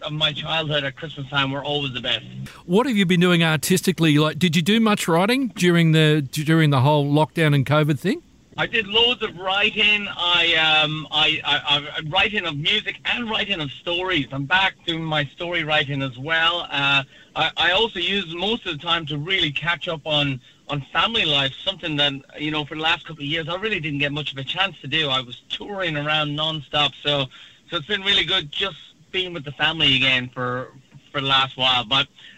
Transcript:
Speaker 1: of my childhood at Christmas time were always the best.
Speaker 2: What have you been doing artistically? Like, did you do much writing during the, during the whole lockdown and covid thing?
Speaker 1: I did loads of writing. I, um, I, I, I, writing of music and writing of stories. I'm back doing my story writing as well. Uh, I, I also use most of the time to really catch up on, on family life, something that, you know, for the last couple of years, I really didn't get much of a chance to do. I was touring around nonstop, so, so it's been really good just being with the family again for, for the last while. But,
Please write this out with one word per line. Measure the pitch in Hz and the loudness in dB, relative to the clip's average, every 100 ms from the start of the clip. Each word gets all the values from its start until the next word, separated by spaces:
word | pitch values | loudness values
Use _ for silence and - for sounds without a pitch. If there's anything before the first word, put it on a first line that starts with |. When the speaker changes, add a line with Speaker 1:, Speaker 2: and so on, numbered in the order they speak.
Speaker 1:
of | 156 | -8
my | 151 156 | -4 -2
childhood | 147 156 160 151 147 | -4 -4 -4 -2 -2
at | 139 - | -4 -6
Christmas | 156 143 131 | -12 -12 -6
time | 143 135 | -2 -2
were | 139 | -2
always | 143 147 139 | -4 -4 -4
the | 123 | -6
best. | 123 117 123 131 135 - - | -4 -6 -6 -14 -14 -12 0
Speaker 2:
What | 190 269 | 2 4
have | 208 | 2
you | 180 | 4
been | 180 | 4
doing | 180 170 | 6 6
artistically? | 165 156 - 185 - 160 165 147 | 4 2 2 2 2 2 4 4
Like, | 156 156 | 4 2
did | 180 160 | 2 2
you | |
do | 170 226 | 4 4
much | 220 202 - | 4 2 2
writing | 165 202 254 254 | 2 4 2 -2
during | - 180 170 165 | 2 4 6 6
the, | 160 156 156 135 | 6 6 4 0
during | 156 151 165 156 | -2 2 4 6
the | 139 | 6
whole | 139 151 143 | 6 4 4
lockdown | 143 156 175 156 | 4 2 2 4
and | 143 | 4
covid | 131 151 151 147 | 4 4 4 2
thing? | 180 339 - _ _ - | 0 -2 -6 _ _ -6
Speaker 1:
I | 165 | -2
did | 226 196 | -2 0
loads | 220 233 247 | 2 2 2
of | 214 160 | -4 -4
writing. | 190 196 214 208 208 208 196 | -2 0 0 2 2 2 -2
I, | 160 175 175 170 | -4 0 2 2
um, | 160 160 156 151 156 143 | 2 4 4 2 -2 -4
I, | 151 151 156 | 0 2 0
I, | 147 143 147 147 147 160 | 0 -2 0 -2 -2 -8
I, | 156 | -2
writing | 185 208 208 | 0 0 -2
of | 170 143 | -4 -4
music | 170 214 190 - | -2 -2 -2 -8
and | 185 226 226 | -6 -4 -4
writing | 214 202 185 | -4 -4 -4
of | 143 | -6
stories. | - 170 175 185 170 135 | -8 -6 -4 -2 -2 -4
I'm | 135 139 | -6 -2
back | 185 190 - | 0 0 -2
doing | - 165 | -8 -6
my | 160 151 139 | -4 -4 -4
story | - 175 175 | -6 -6 -4
writing | 156 151 139 139 | 0 0 0 -4
as | 135 120 | -6 -6
well. | 147 165 165 175 - | -2 0 2 0 -4
Uh, | 139 139 139 135 - - - | -2 0 0 -2 -10 -10 -4
I, | 156 - | -4 0
I | 165 | 0
also | 190 226 185 | 2 0 -2
use | 175 202 170 | -4 -4 -4
most | 170 196 233 185 | -4 -4 -4 -4
of | 151 | -6
the | |
time | 170 170 151 | -4 -4 -4
to | 151 | -6
really | 160 190 165 | -4 -2 -2
catch | 135 160 170 180 | -2 -4 -4 -4
up | 160 | -6
on, | 156 147 143 127 - - - | -2 0 0 -4 -10 -18 -8
on | 143 131 | -8 -2
family | 165 196 226 | 0 0 0
life, | 170 143 135 - | 0 0 0 -4
something | 185 180 170 147 | -8 -6 -4 0
that, | 143 139 - - | 0 -2 -12 -8
you | 151 | -6
know, | 151 | -4
for | 147 | -6
the | 156 | -4
last | 160 175 - | -2 -2 -6
couple | 156 | -10
of | 143 | -6
years, | 165 160 | -4 -4
I | |
really | 185 214 196 | -6 -4 -4
didn't | 156 143 | -4 -2
get | 143 | -2
much | 147 143 | -4 -6
of | 135 | -8
a | |
chance | 131 175 190 165 | -6 -4 -4 -6
to | 143 | -4
do. | 156 147 | -2 0
I | 131 | -2
was | 123 - - | -4 -12 -12
touring | - 202 196 175 147 | -12 -8 -6 -4 -4
around | 147 156 151 147 | -2 -2 -2 -4
nonstop, | 156 156 131 147 147 - | -4 -6 -4 -2 -2 -2
so, | 143 143 135 - - _ - | -2 -2 -2 -8 -20 _ -10
so | 175 | -8
it's | 151 | -4
been | 202 | -4
really | 196 190 | 0 0
good | 170 190 151 | 0 -2 -4
just | - 196 156 - _ _ | -6 -6 -8 -18 _ _
being | 190 185 | -6 -6
with | 170 | -8
the | 143 | -10
family | 135 151 160 143 131 | -4 -2 2 2 4
again | 131 131 123 | 4 2 -2
for, | 131 123 127 127 - _ 139 - | -4 -4 -4 -8 -16 _ -20 -10
for | 143 | -4
the | 135 | 0
last | 135 131 - | 2 0 0
while. | 127 127 | 0 2
But, | 110 135 143 _ - | 0 0 -2 _ -20